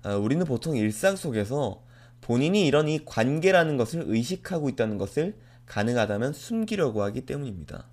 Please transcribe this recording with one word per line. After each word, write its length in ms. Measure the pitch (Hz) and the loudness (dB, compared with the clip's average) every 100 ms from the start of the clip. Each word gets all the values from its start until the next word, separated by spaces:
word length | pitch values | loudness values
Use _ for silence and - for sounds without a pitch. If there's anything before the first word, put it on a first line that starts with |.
아, 120 | 104 101 | -2 -2
우리는 280 | 107 151 | 0 0
보통 320 | 170 120 165 135 | 0 -2 -2 0
일상 400 | 107 107 190 196 | 0 2 0 0
속에서 680 | 160 110 101 139 123 95 - - - - | -4 -2 -2 -2 -2 -4 -16 -20 -20 -16
본인이 460 | - 120 151 208 160 | 0 2 4 4 6
이런 220 | 143 151 | 4 4
이 160 | 156 | -2
관계라는 760 | - - 120 156 185 185 160 139 | -4 0 2 4 4 6 4 2
것을 260 | 113 165 85 | 0 -2 0
의식하고 640 | 110 123 185 - 180 143 | 0 0 -6 -4 -2 -2
있다는 300 | 123 110 101 | -2 -2 -2
것을 400 | 98 - 170 214 - - | -4 -2 -2 -4 -20 -20
가능하다면 680 | - - 107 120 104 104 127 | -10 -2 0 0 0 0 -2
숨기려고 680 | 156 - 226 220 202 147 107 | -4 -6 -4 -2 0 0 0
하기 180 | 101 117 | -2 -4
때문입니다. 640 | 123 139 139 92 73 - - | -8 -8 -6 -10 -12 -14 -16